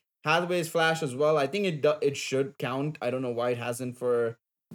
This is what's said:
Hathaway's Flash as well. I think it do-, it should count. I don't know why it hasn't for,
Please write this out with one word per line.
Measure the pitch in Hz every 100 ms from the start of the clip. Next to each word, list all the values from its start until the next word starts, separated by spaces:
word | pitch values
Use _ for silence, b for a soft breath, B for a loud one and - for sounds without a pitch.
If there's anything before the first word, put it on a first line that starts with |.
| _ _
Hathaway's | 151 165 175 180 165
Flash | 170 160 160
as | 147 127
well. | 151 156
I | 135
think | 202 196
it | 151
do-, | 147 151
it | 143 135
should | - 131 135 -
count. | 131 131 151 151
I | 123
don't | 127
know | 127
why | 117 120
it | 120
hasn't | 120 120 127 120
for, | 123 120 117 117 _ _ -